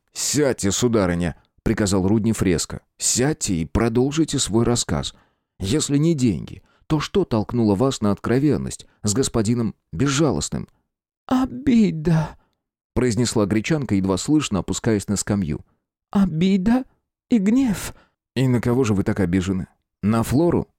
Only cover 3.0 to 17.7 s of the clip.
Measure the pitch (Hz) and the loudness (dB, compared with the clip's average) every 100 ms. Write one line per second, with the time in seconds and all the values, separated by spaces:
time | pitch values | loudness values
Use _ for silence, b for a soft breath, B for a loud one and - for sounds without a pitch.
3 | - - 131 156 - 87 82 101 117 117 | -4 0 0 -2 -4 -4 -2 -2 0 2
4 | 135 147 151 139 - 104 117 120 - 76 | 0 0 -2 -2 0 0 2 0 -2 -4
5 | 67 - _ _ _ _ 95 143 139 143 | -4 -12 _ _ _ _ -2 -2 0 0
6 | 160 160 127 82 55 90 _ _ _ 151 | 2 2 0 0 -6 -16 _ _ _ -4
7 | - 202 175 113 101 120 110 98 135 - | 0 -2 0 -2 -2 0 2 4 2 0
8 | 104 98 - 123 147 101 65 - - _ | -2 -2 0 0 2 0 -4 -10 -16 _
9 | 104 101 135 120 104 123 113 - _ 80 | -4 -2 0 0 0 0 -2 -6 _ -2
10 | 139 135 156 80 - 67 - _ _ _ | 0 2 0 0 -4 -8 -10 _ _ _
11 | _ _ - 254 262 247 277 233 202 160 | _ _ -4 -2 -2 -2 2 4 4 2
12 | 156 160 156 - _ _ _ _ _ - | 0 0 0 -8 _ _ _ _ _ -2
13 | 123 107 120 120 101 104 107 160 135 98 | 0 0 0 0 0 0 0 -2 0 0
14 | 95 92 - 151 139 95 82 92 - 107 | 0 -2 0 0 0 -4 -2 -4 0 -2
15 | - 101 - 101 87 - - _ _ _ | 0 -4 -2 -2 -2 -6 -10 _ _ _
16 | _ 208 190 156 185 196 185 247 254 _ | _ 0 0 2 2 2 2 0 0 _
17 | _ _ _ 240 190 247 269 | _ _ _ 0 4 2 2